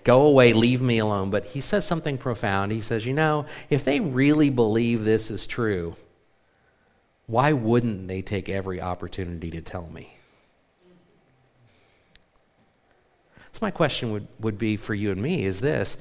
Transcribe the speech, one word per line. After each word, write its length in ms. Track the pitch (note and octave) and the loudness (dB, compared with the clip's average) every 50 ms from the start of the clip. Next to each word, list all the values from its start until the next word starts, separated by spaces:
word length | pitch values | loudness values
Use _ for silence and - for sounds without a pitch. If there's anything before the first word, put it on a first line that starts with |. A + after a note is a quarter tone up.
| - | 2
"Go 180 | - A#2+ C3 C#3+ | 4 6 8 8
away, 320 | D3+ C#3+ C3 B2+ A#2+ A2+ | 8 8 8 8 8 8
leave 260 | A2 A2+ A#2+ B2+ B2 | 6 4 4 4 2
me 160 | B2+ B2+ A#2 | 2 2 2
alone." 320 | A2+ A2 G#2+ G#2 G2+ F#2+ F#2+ | 2 2 0 0 0 -2 -2
But 200 | F#2+ G#2 - - | -2 -2 -4 -4
he 120 | - C#3 | -8 -8
says 260 | - - - - - | -4 -2 0 0 0
something 300 | - F3 E3 - D3+ C#3 | 0 -2 -2 -2 -4 -4
profound. 560 | B2 - C3 A#2 - - G#2 G2 G2 G2 G2 A2 | -4 -4 -4 -4 -2 -2 -2 0 0 0 -2 -2
He 80 | A2+ | -4
says, 240 | G#2 - A#2 A2 G#2 | -4 -4 -4 -4 -2
"You 80 | B2 C3 | -2 -2
know, 320 | D3 D#3+ D#3 D3+ D3+ C#3+ - - - - - | 0 0 2 0 0 -2 -6 -12 -14 -6 -2
if 160 | D3+ C#3 - | -2 0 0
they 160 | - C#4 C#4+ | 0 0 0
really 480 | A3+ D#3 B2+ B2+ C3+ C#3+ D3+ D3+ D#3 C#3+ | 0 0 0 2 4 4 6 6 4 4
believe 560 | C3 A#2+ A#2 G#2+ G#2 A2+ A#2+ A#2 A#2 A2+ G#2+ | 4 4 2 4 4 2 2 2 0 0 2
this 260 | G#2+ A2 A2 A2 - | 2 2 2 0 -2
is 160 | A2+ F#2+ - | -8 -8 -8
true, 480 | - - - A#2+ A2 G#2 F2+ E2+ E2+ E2+ - - _ _ _ _ _ _ _ _ _ _ _ _ _ _ _ _ _ _ _ _ _ _ _ _ | -8 -6 -4 -2 -2 -2 -2 -4 -6 -10 -12 -18 _ _ _ _ _ _ _ _ _ _ _ _ _ _ _ _ _ _ _ _ _ _ _ _
why 260 | - A2+ A#2 C3+ D3+ D#3 | -2 0 2 4 4 2
wouldn't 560 | C3 A2 A2 A#2 A#2+ A#2 A#2+ G#2+ F#2 F#2+ F#2 | 2 2 2 2 2 2 0 -2 -6 -6 -8
they 140 | F#2 F#2+ F#2+ | -6 -6 -6
take 260 | - G#2 G2 F2 - | -4 -6 -6 -4 -4
every 320 | F#2 G2 F#2 F#2+ F#2 F2+ | -4 -4 -4 -6 -6 -6
opportunity 680 | F2 F2+ F2+ - - F2 - - F#2 F2 F2 E2 D#2+ E2 | -6 -6 -6 -6 -8 -10 -8 -8 -8 -8 -8 -8 -8 -8
to 100 | D#2+ E2 | -8 -10
tell 280 | D#2+ - - F#2 E2+ E2 | -10 -10 -10 -12 -12 -12
me?" 260 | F2 E2 - - - _ _ _ _ _ _ _ _ _ _ _ _ _ F3+ F3+ F3+ F3+ F3+ _ _ _ _ _ _ _ _ _ _ _ A#2+ _ _ _ _ _ _ _ _ _ _ - _ _ _ _ _ _ _ _ _ _ _ _ _ _ _ _ _ _ _ _ _ _ _ - - - - | -16 -18 -20 -20 -20 _ _ _ _ _ _ _ _ _ _ _ _ _ _ _ _ _ _ _ _ _ _ _ _ _ _ _ _ _ _ _ _ _ _ _ _ _ _ _ _ -20 _ _ _ _ _ _ _ _ _ _ _ _ _ _ _ _ _ _ _ _ _ _ _ -20 -20 -20 -12
So 60 | - | -6
my 100 | A3 G3+ | -6 -4
question 420 | F3 - E3+ C#3 - - - A#2 G#2+ | -2 0 0 0 0 -2 -4 -4 -6
would, 160 | G#2 G2+ - - - | -6 -8 -10 -12 -6
would 160 | A2 A2 G#2 | -4 -4 -4
be 220 | G2 A2+ A2 G#2+ G2+ | -2 -2 -2 -2 -2
for 160 | - - A2 | -4 -4 -4
you 180 | G2+ G#2 G#2 F#2+ | -4 -2 -2 -2
and 80 | F2+ | -2
me 240 | G#2 D3 F#3+ D#3 G#2+ | -2 -2 -2 -2 -2
is 160 | F#2+ F#2 F2+ | -2 -2 -2
this: 380 | A#2 C#3+ D#3 B2 G#2 - - - | -2 -2 0 -2 -2 -4 -6 -10